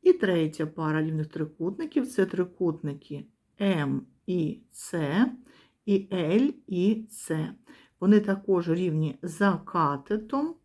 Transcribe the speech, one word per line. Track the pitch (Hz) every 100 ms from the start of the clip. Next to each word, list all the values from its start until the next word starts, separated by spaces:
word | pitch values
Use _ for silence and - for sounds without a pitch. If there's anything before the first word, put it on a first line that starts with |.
І | 330
третя | 359 196 175 156 156 160
пара | 156 156 156
рівних | 156 156 156
трикутників — | - 156 - 170 196 320 302 254
це | - 190
трикутники | 180 180 - 180 156 151 143 - 143 - _ _ _
М | 202 175 143 139 - _ -
І | 180 156 - _
С | - - 175 147 165 254 - - _ _ _ -
і | 196 196
Л | 190 160 196 277 - -
І | 180 185 220 220
С. | - - 156 160 - _ - _ _
Вони | 185 208
також | 208 196 - 185 170
рівні | 165 185 156 156 131
за | 175 165 202 190
катетом | - 180 151 139 - 214 220 269 302 330